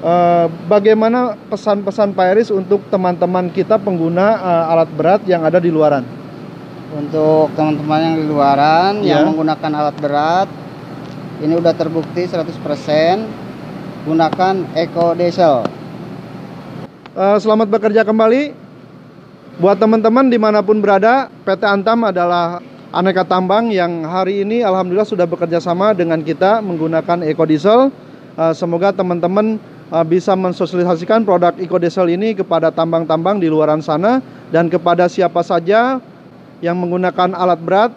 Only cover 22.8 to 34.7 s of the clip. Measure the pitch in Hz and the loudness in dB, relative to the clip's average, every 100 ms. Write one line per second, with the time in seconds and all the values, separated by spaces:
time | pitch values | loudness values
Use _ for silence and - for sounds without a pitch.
22.8 | - - 185 185 180 185 185 202 233 196 | -8 -2 0 0 0 0 2 0 0 0
23.8 | 170 170 160 185 185 202 196 226 226 190 | -2 -2 -4 -4 -2 -2 -2 0 0 0
24.8 | 185 180 214 202 175 170 170 170 175 175 | 0 0 -2 0 -2 -2 -2 -2 -2 0
25.8 | 202 202 170 160 156 160 190 226 214 170 | 2 2 0 -2 -2 0 2 2 0 -4
26.8 | 160 165 156 175 160 156 160 156 170 226 | -2 -2 0 -2 -2 0 0 2 4 4
27.8 | 269 - - - - - 160 160 175 170 | 4 0 -20 -20 -18 -2 -2 0 -2 0
28.8 | 196 190 185 175 170 190 214 220 - - | 0 0 -2 0 0 0 0 -2 -8 -20
29.8 | - 165 165 175 175 190 185 180 175 180 | -4 -2 2 0 2 0 0 -2 -4 -2
30.8 | 175 170 175 214 214 175 175 170 180 175 | 0 0 0 0 2 2 2 0 -2 0
31.8 | 170 165 180 170 220 196 185 165 160 156 | 0 0 0 0 -2 -2 -2 0 0 0
32.8 | 165 165 160 160 170 208 165 156 151 151 | 0 0 0 -2 0 0 0 2 2 0
33.8 | 151 151 196 262 254 - - 160 170 | -2 0 2 0 -2 -18 -4 0 0